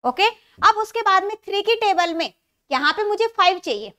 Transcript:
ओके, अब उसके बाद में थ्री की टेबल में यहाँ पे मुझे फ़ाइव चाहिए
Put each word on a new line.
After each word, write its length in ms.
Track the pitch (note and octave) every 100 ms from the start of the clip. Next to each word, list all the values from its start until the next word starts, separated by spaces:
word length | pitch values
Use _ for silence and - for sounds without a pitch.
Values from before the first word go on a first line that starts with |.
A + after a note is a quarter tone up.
ओके, 240 | A#3+ B3 G#4 - _ - -
अब 100 | G#4+
उसके 240 | G#4+ A4+
बाद 220 | G#4 F#4+
में 120 | G4 G#4+ -
थ्री 160 | G4
की 140 | G4+ A4+
टेबल 380 | A4 F4+ E4+ E4
में 160 | C4+ _ _ _ _
यहाँ 200 | C4 D4
पे 100 | D#4+
मुझे 240 | G#4 G#4 A4+
फ़ाइव 300 | - F4+ F#4
चाहिए 320 | - G#3 G#3